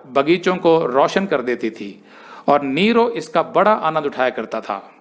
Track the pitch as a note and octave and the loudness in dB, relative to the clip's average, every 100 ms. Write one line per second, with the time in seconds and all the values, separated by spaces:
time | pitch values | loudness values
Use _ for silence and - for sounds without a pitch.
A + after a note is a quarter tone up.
0 | C3+ C3 C#3+ F3+ F#3 F#3 E3+ E3 D#3 C3 | -4 0 2 2 0 0 2 2 2 2
1 | D#3+ - G3 - B2 A#2+ A2+ - G2+ G2 | 2 0 -2 -2 -2 -4 -6 -8 -14 -16
2 | - - - - - C#3+ C#3 C#3 G#3+ A#3 | -20 -20 -20 -6 0 2 0 0 2 4
3 | A#3 E3+ - E3+ D#3 E3 G3+ G#3+ D#3 D#3 | 2 -2 -4 -2 0 2 2 2 0 -2
4 | C#3+ C3 B2+ A#2+ A2 A2 G#2+ G2 - - | -4 -2 -2 -2 -6 -8 -6 -10 -10 -20